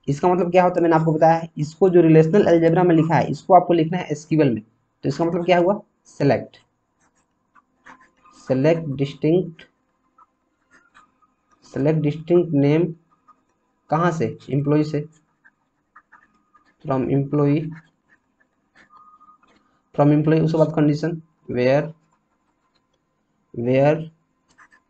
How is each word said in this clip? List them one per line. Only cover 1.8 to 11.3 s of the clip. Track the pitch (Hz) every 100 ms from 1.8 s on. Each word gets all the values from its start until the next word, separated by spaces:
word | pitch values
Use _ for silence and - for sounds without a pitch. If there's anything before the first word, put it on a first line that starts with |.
| 190
जो | 175
relational | 165 160 160 202 170
algebra | 170 165 170
में | 185 160
लिखा | 160 143
है | -
इसको | - - 180
आपको | 180
लिखना | 175 160 180
है | -
एसक्यूएल | 147 - 156 143
में। | 107 - _ _ _
तो | -
इसका | 139 170
मतलब | 175 175
क्या | 175
हुआ? | 175 208 - _ _
सेलेक्ट, | - 143 113 - _ _ _ _ _ _ _ _ _ _ _ _ _ - - _ _ _ _ -
सेलेक्ट | 131 147 165 156 131
डिस्टिंक्ट, | 139 - 156 180 165 - - _ _ _ _ _ _ _ _ _ _ _ _ _ _ _ _